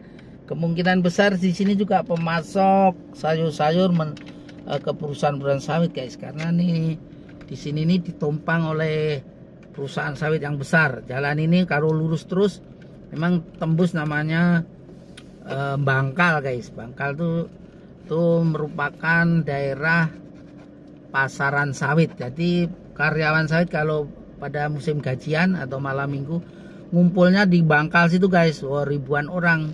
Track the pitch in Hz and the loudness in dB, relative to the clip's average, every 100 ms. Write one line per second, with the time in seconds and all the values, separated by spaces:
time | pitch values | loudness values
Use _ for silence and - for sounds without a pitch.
0 | - - - - - 147 170 170 180 185 | -12 -20 -20 -18 -10 -4 -2 0 2 4
1 | 175 175 202 185 185 170 196 202 202 185 | 2 4 2 4 0 2 2 2 2 0
2 | 170 165 165 165 147 196 190 196 190 - | 0 -2 -2 -2 -2 2 4 6 4 2
3 | - - 151 160 165 147 151 175 190 170 | -10 -6 -2 0 0 0 2 4 4 2
4 | 151 151 - - - - - 143 151 143 | 0 -6 -14 -18 -18 -16 -8 -6 -4 -6
5 | 151 139 151 143 139 139 - 160 170 131 | -6 -2 -2 0 0 -2 0 0 0 -2
6 | 127 - 127 147 165 170 175 165 160 156 | -12 -12 -12 -6 -2 0 2 0 -2 -4
7 | - - - - - 127 147 151 160 185 | -10 -20 -20 -18 -14 -10 -6 -2 2 0
8 | 175 - 147 151 - 165 160 156 156 156 | 0 -4 -2 -2 -2 0 0 -2 -2 0
9 | 156 139 - - - - - - 139 160 | -2 -4 -8 -20 -20 -20 -18 -10 -8 -6
10 | 151 135 156 156 143 143 131 165 151 117 | -6 -4 -2 -2 -2 -6 0 2 2 0
11 | 113 131 143 147 160 180 175 147 156 156 | -8 -4 -2 0 2 2 2 0 2 0
12 | 160 165 - 185 202 - - - - - | 0 -2 -2 0 0 -2 -16 -20 -20 -20
13 | - 147 170 175 - - 160 160 180 165 | -12 -4 0 0 -2 -6 0 2 2 0
14 | 151 147 156 165 175 170 - - - - | -2 -2 0 2 4 2 -2 -12 -20 -20
15 | - - - - - 135 139 139 139 135 | -20 -20 -20 -18 -10 -6 -4 0 2 2
16 | 135 131 175 151 135 123 - - 117 131 | 0 2 2 2 -2 -6 -8 -14 -14 -6
17 | 143 143 170 165 - - - - - - | -6 -4 -2 -4 -6 -12 -20 -20 -20 -16
18 | - 160 170 170 165 151 151 151 143 - | -6 0 2 2 2 0 -4 -4 -6 -4
19 | 160 170 170 165 147 143 139 135 156 170 | 0 4 4 2 0 -2 -2 -2 2 2
20 | 160 - - - - - - - - - | 0 -4 -20 -20 -20 -20 -20 -20 -20 -20
21 | - 135 131 - 139 143 143 127 127 156 | -6 -2 -2 0 -2 0 -2 -2 0 2
22 | 160 - 127 147 175 175 170 - - - | 2 -2 -10 -4 0 0 -2 -6 -12 -2
23 | 151 156 151 156 151 165 175 156 156 151 | 0 0 2 2 2 0 0 0 0 -2
24 | 143 - - - 143 147 151 147 156 147 | -4 -10 -18 -14 -8 -4 -4 -4 -4 -2
25 | 127 127 151 156 185 180 131 135 139 135 | -2 -6 -2 0 2 0 -4 -6 -6 -4
26 | 139 139 139 170 - - - - - 170 | -4 -6 -4 -6 -8 -18 -20 -18 -2 4
27 | 180 180 180 196 190 175 160 147 156 170 | 4 6 6 6 6 6 6 4 4 4
28 | 170 180 190 180 165 147 135 143 143 143 | 4 4 4 4 4 0 -4 -2 -2 -2
29 | 131 147 147 139 170 160 156 | -2 -2 -2 -2 2 2 -2